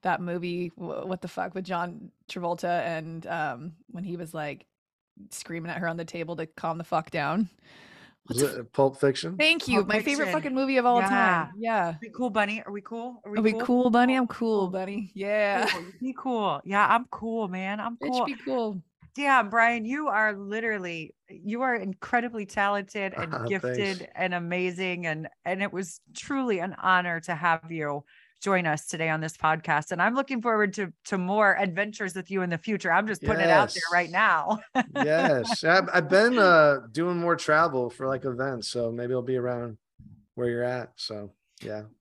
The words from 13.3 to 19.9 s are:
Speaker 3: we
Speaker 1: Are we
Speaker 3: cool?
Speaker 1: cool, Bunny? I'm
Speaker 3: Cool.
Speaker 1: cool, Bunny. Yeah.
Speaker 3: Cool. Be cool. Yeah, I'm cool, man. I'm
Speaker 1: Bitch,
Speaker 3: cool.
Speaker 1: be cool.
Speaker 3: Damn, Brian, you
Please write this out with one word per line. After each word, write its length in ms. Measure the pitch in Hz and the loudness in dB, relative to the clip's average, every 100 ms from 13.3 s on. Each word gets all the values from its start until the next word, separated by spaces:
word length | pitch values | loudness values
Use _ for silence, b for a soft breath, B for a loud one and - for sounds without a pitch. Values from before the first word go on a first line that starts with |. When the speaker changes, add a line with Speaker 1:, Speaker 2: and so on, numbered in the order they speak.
Speaker 3:
we 60 | 208 | 2
Speaker 1:
Are 40 | |
we 100 | 220 | 2
Speaker 3:
cool? 80 | 220 | 2
Speaker 1:
cool, 300 | 247 247 247 | 2 4 6
Bunny? 260 | 233 247 262 | 6 4 2
I'm 100 | 247 | 0
Speaker 3:
Cool. 340 | - 226 214 | -2 0 2
Speaker 1:
cool, 60 | 190 | 0
Bunny. 400 | 190 190 202 196 | -2 -6 -8 -10
Yeah. 520 | 190 196 214 202 196 208 | -8 -2 0 2 2 0
Speaker 3:
Cool. 160 | 180 175 - | -2 -8 -8
Be 140 | 254 254 | -8 -6
cool. 440 | 262 240 202 143 | -4 0 0 -2
Yeah, 220 | 175 196 208 | -2 2 4
I'm 120 | 226 247 | 4 0
cool, 380 | - 220 226 208 | -10 -6 -4 -4
man. 320 | 185 190 208 | -4 -6 -4
I'm 160 | 233 233 | -6 -6
Speaker 1:
Bitch, 140 | 262 | -4
Speaker 3:
cool. 140 | 254 | -2
Speaker 1:
be 100 | 240 247 | -2 -4
cool. 460 | - 262 220 190 - _ - | -4 -2 -2 -6 -12 _ -20
Speaker 3:
Damn, 360 | - 285 262 208 | -4 2 4 4
Brian, 340 | 226 233 233 | 4 4 2
you 220 | 220 | -4